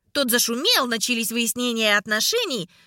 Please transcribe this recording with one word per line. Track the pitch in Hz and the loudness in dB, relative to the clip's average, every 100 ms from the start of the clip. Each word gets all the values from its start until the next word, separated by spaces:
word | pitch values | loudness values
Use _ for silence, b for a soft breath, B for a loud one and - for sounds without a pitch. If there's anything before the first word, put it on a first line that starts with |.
| _ | _
Тот | - 262 | -2 2
зашумел, | 233 - 233 359 466 247 | 2 2 0 2 2 2
начались | 226 - 233 226 | -2 -2 -2 -2
выяснения | 233 233 240 247 226 220 208 | -2 -2 -2 -2 0 2 2
отношений. | 208 214 214 453 427 247 165 b | 2 -2 0 0 -2 -4 -8 b